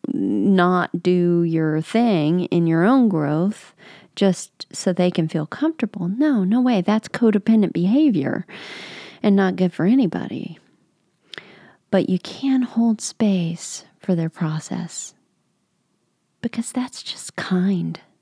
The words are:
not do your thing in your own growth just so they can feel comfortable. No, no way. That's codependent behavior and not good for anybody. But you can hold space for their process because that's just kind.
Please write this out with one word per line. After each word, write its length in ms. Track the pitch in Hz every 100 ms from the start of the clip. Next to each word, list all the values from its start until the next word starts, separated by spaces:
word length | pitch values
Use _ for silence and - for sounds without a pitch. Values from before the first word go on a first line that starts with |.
| -
not 920 | - 98 101 104 185 180 180 - 175
do 400 | 175 180 175 170
your 380 | 170 160 160 156
thing 640 | 160 220 240 180 151 180 -
in 200 | 175 165
your 180 | 165
own 240 | 190 262 233
growth 680 | 165 147 156 190 214 - _ - - - -
just 500 | 196 175 - _ -
so 200 | - -
they 180 | 175 180
can 180 | 175 160
feel 180 | 160 156
comfortable. 640 | - 320 320 220 - 175
No, 360 | 220 302 247
no 160 | 185 240
way. 220 | 254 214
That's 260 | 180 220 -
codependent 640 | - 233 208 208 220 202
behavior 760 | - 180 262 311 180 135 - - - - - - - - -
and 120 | 208
not 220 | 196 190 185
good 160 | 180
for 140 | - 170
anybody. 720 | 262 196 - - 127 - 165 _ _ _ _ _ _ _ - - - - _ _
But 180 | 190 -
you 100 | 185
can 440 | - - 269 262
hold 380 | 247 226 233 214
space 840 | - - 214 190 165 170 - - - _
for 100 | -
their 140 | 175 160
process 840 | - 160 156 - 185 170 - - _ _ _ _ _ _ _ _ _ _ _ _ _
because 280 | 233 - -
that's 320 | 254 254 -
just 320 | - - - -
kind. 640 | - 185 185 185 165 165 _ _